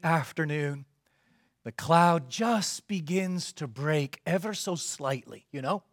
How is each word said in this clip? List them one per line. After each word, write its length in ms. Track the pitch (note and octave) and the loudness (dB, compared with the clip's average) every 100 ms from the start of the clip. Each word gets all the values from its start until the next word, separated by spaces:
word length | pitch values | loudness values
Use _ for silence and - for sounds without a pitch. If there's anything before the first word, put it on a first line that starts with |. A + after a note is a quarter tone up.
afternoon, 800 | E3 E3 C3+ - D#3 D3+ D3 C#3+ C#3 _ _ _ _ _ _ _ | 2 2 2 -2 -2 0 -2 -4 -10 _ _ _ _ _ _ _
the 80 | - | -12
cloud 580 | - - E3 F3 E3+ C3 | -4 4 6 8 4 0
just 600 | - A3+ A3+ F#3 - - | -2 0 2 0 -6 -4
begins 640 | G3 D3+ F3+ F#3+ F3+ - | -4 -2 -2 0 -2 -6
to 160 | - D3 | -8 -8
break 520 | G#2+ D3 D#3 C#3 - - | -4 0 2 0 -4 -2
ever 260 | F#3 G#3+ | 0 0
so 220 | G3+ - | -4 -4
slightly, 720 | F3 - - C#3 C3+ - A#2 - | -4 -4 -4 -2 -2 -6 -18 -12
you 100 | C#3+ | -6
know? 220 | C3 G3 - | -2 -2 -6